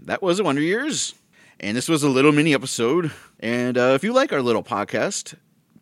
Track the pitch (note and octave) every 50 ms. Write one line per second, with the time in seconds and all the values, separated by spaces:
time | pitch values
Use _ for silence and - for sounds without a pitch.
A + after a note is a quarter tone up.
0 | - D2 G#2+ - G3 F#3 E3+ G3 G#3 D#3+ C3+ C#3+ D3+ E3+ G3 A#3 C#4 D#4 C4 -
1 | - - - _ _ _ _ _ - - _ - - G2+ G#2+ B2+ - - E3 D3+
2 | C#3+ C#3+ C3 B2+ C#3 D3+ D3 D3 D3+ E3 C#3+ B2+ B2+ C3 - - A#2 A#2 D3+ F3+
3 | E3+ D3+ - - - - _ _ - A2+ A#2+ B2 B2 B2 B2 B2 B2 B2+ C3+ C3+
4 | - G#3+ A#3+ C4 C4+ - G3 C#3+ B2 A#2+ A2+ G2+ - - A#2 G2 G#2 - - A2
5 | B2+ F#3 - - - - - - _ _ _ _ _ _ _ _